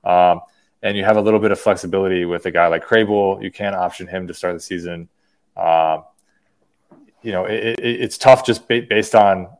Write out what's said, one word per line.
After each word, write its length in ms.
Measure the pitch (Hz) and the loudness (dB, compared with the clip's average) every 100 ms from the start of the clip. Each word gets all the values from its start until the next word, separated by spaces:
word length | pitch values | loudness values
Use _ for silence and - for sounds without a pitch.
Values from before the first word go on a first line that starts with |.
Um, 360 | 92 90 90 87 - _ _ _ | 2 4 4 2 -6 _ _ _
and 140 | 104 101 | -6 -2
you 80 | |
have 140 | 98 107 | 2 2
a 20 | |
little 200 | 104 110 | 2 2
bit 100 | 107 | 2
of 100 | 98 | 0
flexibility 640 | - 95 90 95 95 92 | 0 -2 -2 -2 0 -2
with 220 | 87 87 95 | -2 -4 -2
a 40 | |
guy 180 | 85 87 | 2 2
like 180 | 117 - | 0 0
Krabel. 560 | 113 104 104 98 98 | 2 2 0 0 -2
You 80 | 95 | -8
can 240 | - 101 | -8 -8
option 320 | 95 87 - 90 | -4 -6 -6 -12
him 200 | 92 87 | -10 -10
to 40 | |
start 220 | 85 90 | -8 -6
the 60 | 87 | -8
season. 500 | - 90 87 85 85 _ _ _ _ - | -10 -10 -10 -12 -16 _ _ _ _ -4
Um, 480 | 85 82 80 80 - _ _ _ _ _ _ _ _ - _ _ | 0 2 2 -2 -8 _ _ _ _ _ _ _ _ -20 _ _
you 100 | 113 | -6
know, 120 | 92 | -4
it, 340 | 92 110 113 117 | -4 -4 -4 -4
it, 20 | |
it's 360 | 120 117 120 - | -4 -4 -6 2
tough 300 | 131 131 - | 6 6 4
just 200 | 110 _ | -4 _
ba-, 200 | 117 117 | -4 0
based 260 | 107 107 | -2 4
on 340 | 113 101 95 87 | 4 4 2 -4